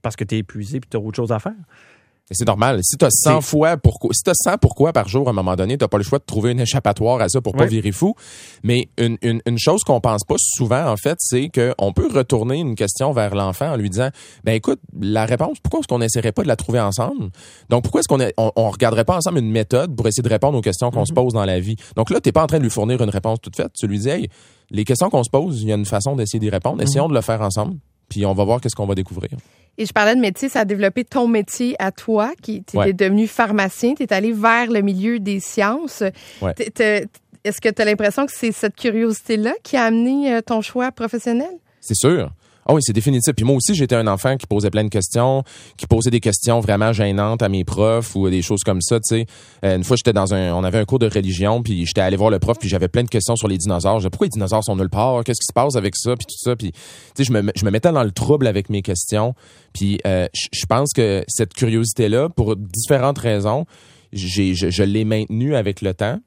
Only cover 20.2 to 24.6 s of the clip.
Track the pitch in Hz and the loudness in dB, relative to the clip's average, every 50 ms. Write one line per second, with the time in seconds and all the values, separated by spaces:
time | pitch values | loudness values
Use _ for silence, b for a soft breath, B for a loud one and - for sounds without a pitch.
20.2 | 120 110 113 104 - 143 143 120 104 107 90 - 123 123 127 117 101 - 160 127 | 0 0 2 2 2 2 2 2 0 0 -2 0 -2 -2 0 0 -2 2 2 2
21.2 | 127 123 113 113 98 95 92 90 92 104 110 B B B B 110 113 - 185 - | 2 2 2 0 0 2 0 0 0 -2 -6 B B B B -2 -2 0 0 2
22.2 | - - - 156 160 147 156 160 135 110 - 117 107 113 127 120 117 101 101 98 | 2 2 4 4 2 4 2 2 2 0 0 -2 0 0 0 0 0 0 0 -2
23.2 | 90 113 110 117 - - - - - - _ - - 101 101 104 104 135 151 - | -2 -2 -4 -4 -6 -10 -6 -6 -6 -6 _ -6 -4 -2 -2 -2 -2 -2 -2 -2
24.2 | - b b b b b b b | -6 b b b b b b b